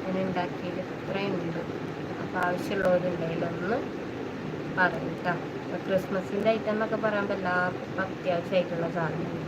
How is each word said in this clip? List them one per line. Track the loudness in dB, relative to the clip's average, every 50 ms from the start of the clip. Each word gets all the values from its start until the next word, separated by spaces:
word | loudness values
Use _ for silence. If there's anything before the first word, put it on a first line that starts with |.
| -2
ഞാൻ | 0 0 2 2 2
ഉണ്ടാക്കിയത് | 2 0 0 0 -2 -4 -4 -4 -2 -4 -4 -4 -6
ഇത്രയും | -6 -4 -2 -2 0 0 0 0 0
ഉണ്ട്. | 0 -2 -2 -2 -4 -4 -4 -4 -4 -6 -6 -4 -4 -4 -4 -4
അപ്പൊ | -4 -2 0 0 2
ആവശ്യമുള്ളവരുണ്ടെങ്കിൽ | 2 2 0 0 0 0 4 6 6 6 6 4 2 0 0 0 0 0 0 0 0
ഒന്ന് | 0 -2 0 0 0 0 0 -2 -4 -6 -6 -6 -6 -6 -6 -6 -6 -6 -6 -6 -4 -4 -4 -4 2 4
പറയൂ | 4 4 4 2 -2 -2 -4 -2 0
ട്ടോ. | 0 0 0 -2 -6 -6 -6 -6
അപ്പൊ | -4 -4 -4 0
ക്രിസ്മസിന്റെ | 2 2 2 2 2 -2 -2 -2 0 -2 2 4 4 4
ഐറ്റം | 4 2 0 0
എന്നൊക്കെ | 2 2 0 0 2 2
പറയുമ്പോ | 2 2 2 2 0 0 0
എല്ലാവർക്കും | 0 2 2 2 2 2 0 -2 -6 -6 -2 -2 -2
അത്യാവശ്യമായിട്ടുള്ള | -2 -2 -4 0 0 2 2 0 2 2 2 2 2 0 0 0 0 0 0
സാധനമാണ്. | 0 0 0 -2 -2 -2 -2 -4 -4